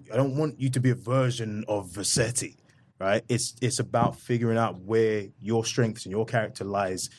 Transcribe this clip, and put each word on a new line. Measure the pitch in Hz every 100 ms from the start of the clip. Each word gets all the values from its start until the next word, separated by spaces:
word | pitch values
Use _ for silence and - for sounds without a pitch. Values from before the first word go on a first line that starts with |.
| -
I | 123
don't | 139 135
want | 156 -
you | 131
to | 127
be | 127
a | 123
version | 120 131 127 120 110 104 104
of | 104 90
Vassetti," | 98 92 - 110 - - - _ _ _ -
right? | 95 113 -
It's, | 117 - -
it's | 117 -
about | - 117 87 -
figuring | - 120 117 113
out | 113 95
where | 95 113 110 107 98 -
your | 101 113 113
strengths | - 113 110 92
and |
your | 101 113
character | 120 107 - 98
lies | 101 95 92 -